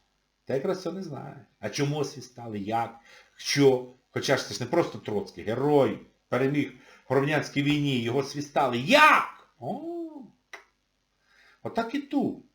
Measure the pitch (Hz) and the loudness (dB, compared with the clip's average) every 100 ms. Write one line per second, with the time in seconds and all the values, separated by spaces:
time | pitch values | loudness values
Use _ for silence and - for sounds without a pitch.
0 | _ _ _ _ - 135 190 175 165 185 | _ _ _ _ -6 -4 -2 -4 -6 -8
1 | 175 127 - - - _ 107 - 143 151 | -10 -10 -12 -16 -20 _ -8 -2 -2 0
2 | 139 127 - - 117 104 98 113 113 - | -4 -8 -16 -16 -10 -8 -2 -2 -2 -6
3 | - - - _ - 143 135 127 127 - | -20 -20 -20 _ -2 4 6 6 -2 -16
4 | _ 123 143 131 - - 120 170 143 110 | _ -6 0 0 0 -8 0 0 0 -4
5 | - 101 - - 98 117 143 147 120 98 | -6 -4 -6 -8 -6 -2 2 4 4 0
6 | - _ _ 123 135 147 - - - - | -10 _ _ 0 0 0 -2 -8 -20 -20
7 | _ 131 143 147 - 143 139 147 143 127 | _ 0 2 0 -2 0 2 2 2 0
8 | 117 135 139 147 147 165 135 120 143 294 | 0 0 -2 -6 -4 0 0 0 4 8
9 | 302 262 - - - _ 127 247 330 339 | 8 6 2 -8 -20 _ -10 -8 -8 -8
10 | 320 294 214 _ _ - - _ _ _ | -10 -12 -18 _ _ -20 -20 _ _ _
11 | _ _ _ _ _ _ - - 233 285 | _ _ _ _ _ _ -6 -4 -4 -6
12 | - 285 185 - - | -2 0 0 -2 -12